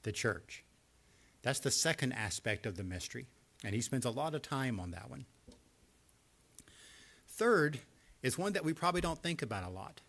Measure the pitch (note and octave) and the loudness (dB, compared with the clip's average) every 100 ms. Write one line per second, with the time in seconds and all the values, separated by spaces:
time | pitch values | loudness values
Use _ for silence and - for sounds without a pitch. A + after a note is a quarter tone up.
0 | - G2+ A#2 F#2 - - - _ _ _ | -4 0 0 0 -6 -16 -18 _ _ _
1 | _ - - _ A#2+ C#3 - - D#3+ D#3 | _ -20 -20 _ 0 2 2 2 2 2
2 | B2+ A#2 G#2+ - A2+ G#2+ A2+ F2+ F#2 F#2 | 0 0 -2 -2 0 0 -2 -4 -4 -4
3 | - A#2+ C3 - _ _ G#2 G#2 A#2 C3+ | -6 -10 -12 -20 _ _ -4 -2 0 0
4 | A#2+ A2+ D#3 D3+ - C#3 C3 G#2 F2+ F2+ | 0 0 -2 -2 -2 -2 0 -2 -4 -8
5 | G2 - - - - - - _ - _ | -10 -14 -14 -20 -20 -20 -20 _ -20 _
6 | - _ _ _ _ - - - - - | -20 _ _ _ _ -20 -20 -20 -20 -20
7 | - - - - A#3 G#3 D3+ C#3+ - - | -20 -20 -16 2 6 8 6 2 -10 -20
8 | - - B2+ B2+ F#3+ F#3+ D#3+ D#3+ F3 F3 | -20 -2 0 2 0 2 0 2 2 4
9 | F3 D#3+ E3+ E3+ B2+ G#2 F#2 F#2 - - | 0 0 -2 -2 -2 -4 -4 -8 -12 -16